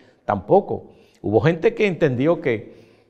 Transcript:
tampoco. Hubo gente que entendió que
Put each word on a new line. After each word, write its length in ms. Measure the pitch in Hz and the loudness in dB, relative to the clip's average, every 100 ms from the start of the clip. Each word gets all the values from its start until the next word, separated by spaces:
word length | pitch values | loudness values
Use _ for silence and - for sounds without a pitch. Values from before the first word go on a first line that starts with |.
| _ _ | _ _
tampoco. 680 | - 101 - 185 - 110 - - _ _ | -4 -4 2 2 2 -8 -10 -20 _ _
Hubo 180 | 98 110 | 0 2
gente 340 | 147 175 226 | 2 2 -2
que 120 | 226 208 | 0 -2
entendió 540 | 156 160 120 147 175 | 0 0 0 0 0
que 380 | 143 107 - - - _ _ | -2 -4 -6 -20 -20 _ _